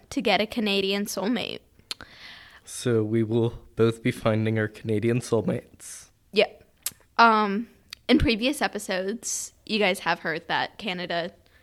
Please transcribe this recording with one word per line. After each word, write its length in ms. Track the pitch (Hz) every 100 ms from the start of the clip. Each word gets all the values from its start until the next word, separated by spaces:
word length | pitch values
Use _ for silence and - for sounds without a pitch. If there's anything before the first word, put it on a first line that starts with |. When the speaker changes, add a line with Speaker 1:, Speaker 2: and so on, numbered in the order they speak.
| -
Speaker 1:
to 100 | 285
get 220 | 208 185
a 40 | 214
Canadian 600 | 240 214 196 190 202 214
soulmate. 540 | - 240 240 - - _ _ - - - - - - - -
Speaker 2:
So 380 | - - 127 113
we 200 | 107 113
will 320 | 110 117 113 - - -
both 260 | 117 113
be 80 | 127
finding 480 | - 117 110 110 110
our 100 | 107
Canadian 520 | - 113 107 117 123
soulmates. 880 | - 113 135 - - - - - - _ _
Speaker 1:
Yep. 320 | 202 - - - _ - - _ -
Um, 520 | 233 214 208 196 233 - - - -
in 100 | 254
previous 420 | 294 214 254 285
episodes, 920 | 202 208 - 185 190 226 - - - _
you 140 | - 208
guys 220 | 196 190
have 180 | 165 170
heard 260 | 175 160 -
that 280 | 151 131 -
Canada 540 | 208 180 175 170 170 - _ _